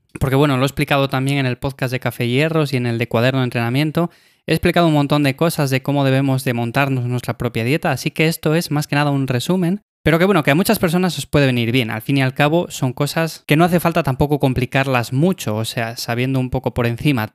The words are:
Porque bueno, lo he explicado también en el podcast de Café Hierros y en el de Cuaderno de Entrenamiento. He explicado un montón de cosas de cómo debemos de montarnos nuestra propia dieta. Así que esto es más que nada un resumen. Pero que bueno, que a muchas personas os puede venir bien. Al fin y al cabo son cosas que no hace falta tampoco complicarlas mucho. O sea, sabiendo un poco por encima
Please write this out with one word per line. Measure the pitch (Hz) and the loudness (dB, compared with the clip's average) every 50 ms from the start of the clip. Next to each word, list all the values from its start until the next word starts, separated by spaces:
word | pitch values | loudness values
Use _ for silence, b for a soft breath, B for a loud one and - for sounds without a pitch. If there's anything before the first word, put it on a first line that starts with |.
| _ _ - - | _ _ -8 -4
Porque | - 131 131 | -2 2 2
bueno, | 135 151 147 135 | 4 4 2 2
lo | 127 135 | 0 0
he | |
explicado | 139 - - 147 - 151 139 135 135 | -2 -2 -2 -2 0 0 0 0 0
también | 143 131 131 139 143 143 | -2 -2 -2 0 -2 0
en | 135 | -2
el | 127 120 | -2 -4
podcast | - - 139 135 - 135 123 | -4 -6 -8 -6 -4 -6 -4
de | 127 120 | -4 -4
Café | - 120 - - 123 | -4 -6 -4 -4 -2
Hierros | 120 123 131 156 160 160 160 151 135 | 0 0 0 0 2 0 0 0 0
y | 131 123 | -2 -2
en | 123 | -2
el | 120 117 113 | -2 -2 -2
de | 120 | -2
Cuaderno | - - 113 120 131 131 135 | 0 0 2 2 2 2 0
de | 127 | -2
Entrenamiento. | 123 - 123 117 117 123 135 156 156 139 - 175 - b b b b b b b b | -2 -2 -2 -2 0 0 0 0 0 0 -2 -2 -2 b b b b b b b b
He | 160 | -2
explicado | 160 - 175 165 175 175 160 | 0 2 2 4 4 4 4
un | 151 | 4
montón | 147 143 139 151 147 | 4 2 2 2 2
de | 147 135 131 | 2 2 2
cosas | - 160 165 - - 147 131 | 2 0 0 0 0 0 0
de | 131 127 | 0 -2
cómo | - 143 139 143 139 | 0 0 0 0 2
debemos | 135 131 135 139 139 131 131 | 2 2 2 2 2 0 0
de | - 131 | 0 -2
montarnos | 120 120 120 117 113 135 143 135 135 127 120 | -2 -2 -2 -2 0 0 0 0 0 -2 -2
nuestra | 123 123 120 - - - - | -2 -4 -4 -4 -6 -6 -4
propia | 123 120 - 113 | -4 -4 -2 -2
dieta. | 113 123 147 165 - 165 | -2 0 -2 0 0 -2
Así | 135 - - 156 | -2 -2 -4 -4
que | - - 156 | -2 0 0
esto | 160 165 - - 156 151 | 0 0 0 -2 0 0
es | 170 175 - | 0 0 -2
más | 147 147 147 - | -4 -4 -2 -2
que | 143 | 0
nada | 143 147 147 | 0 0 2
un | 143 135 135 127 | 0 0 0 0
resumen. | 127 123 - - 180 190 175 170 196 208 _ _ _ _ - | -2 -2 0 0 0 0 0 0 -2 -4 _ _ _ _ 0
Pero | 151 156 165 | 2 2 4
que | 180 | 4
bueno, | 196 202 160 139 | 4 2 2 2
que | 147 | 2
a | 139 | 2
muchas | 170 196 - 214 - | 2 2 2 0 0
personas | 196 165 160 180 185 175 - 143 | 0 0 0 2 0 0 -2 -4
os | - | -6
puede | - - 147 139 | -2 0 2 2
venir | 131 123 120 117 117 | 2 2 0 0 0
bien. | 117 131 113 110 | 0 0 0 -2
Al | 113 110 | -4 -8
fin | - - 139 139 | -4 -2 0 0
y | |
al | 131 127 | 0 0
cabo | 131 - 143 151 160 175 180 - | 0 2 0 2 2 0 -2 -2
son | - - - 127 | -6 -4 -4 -4
cosas | 123 - 147 139 - 165 165 160 - - _ | -2 -2 -4 -4 -2 -2 -4 -4 -6 -8 _
que | - 151 | 0 2
no | 156 165 | 4 4
hace | - 180 165 | 4 2 2
falta | - 170 160 170 156 | 0 0 0 0 -2
tampoco | 143 123 - 151 139 147 135 | -2 0 0 0 0 0 0
complicarlas | 143 135 123 139 139 - - 135 139 139 127 123 113 - | 0 0 0 0 -2 -2 0 -2 0 0 0 -2 -2 -2
mucho. | 127 135 160 190 185 - - - 107 | 0 2 2 2 0 -2 -4 -4 -2
O | 110 113 | -2 -4
sea, | - - 127 113 113 120 | -4 -4 -6 -6 -6 -6
sabiendo | - - - 117 120 127 131 135 131 | -8 -6 -4 -2 -2 0 0 0 0
un | 127 123 | -2 -2
poco | - 127 - 127 - | -4 -4 -4 -4 -2
por | 127 117 | -2 -2
encima | 117 120 117 - 147 143 113 107 104 _ | -2 -2 0 0 0 0 0 -2 -4 _